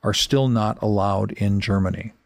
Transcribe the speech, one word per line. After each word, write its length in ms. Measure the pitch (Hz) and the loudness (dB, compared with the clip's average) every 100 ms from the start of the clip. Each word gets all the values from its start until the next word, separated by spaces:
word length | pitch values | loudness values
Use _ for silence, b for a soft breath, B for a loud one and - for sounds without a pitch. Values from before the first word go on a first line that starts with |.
are 120 | 107 | -2
still 340 | 104 - 139 135 | -2 0 2 2
not 320 | 117 107 - | 2 0 -2
allowed 500 | 107 104 98 98 101 | 0 2 2 0 -2
in 280 | - 101 98 | -2 0 0
Germany. 520 | 92 98 92 90 107 - | 2 0 0 -2 -10 -16